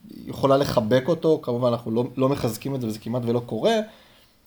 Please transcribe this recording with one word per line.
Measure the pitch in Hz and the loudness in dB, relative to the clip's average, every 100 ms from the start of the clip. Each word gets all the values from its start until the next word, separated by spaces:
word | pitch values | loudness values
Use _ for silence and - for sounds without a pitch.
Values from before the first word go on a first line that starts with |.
| - - - | -20 -16 -12
יכולה | - 135 139 | -2 2 4
לחבק | - 123 110 127 131 | 4 0 4 2 2
אותו, | 165 160 156 | 0 2 2
כמובן | - 120 123 | 0 0 0
אנחנו | 117 117 | 0 -2
לא, | 113 135 131 | -2 -2 0
לא | 131 | 0
מחזקים | 139 120 101 135 135 | 0 -2 -4 -6 -4
את | |
זה | 113 | -4
וזה | 104 | -6
כמעט | 113 123 117 | -6 -4 0
ולא | 120 120 | -2 -2
קורה, | 110 190 220 214 - - _ _ _ | 0 2 2 -2 -12 -20 _ _ _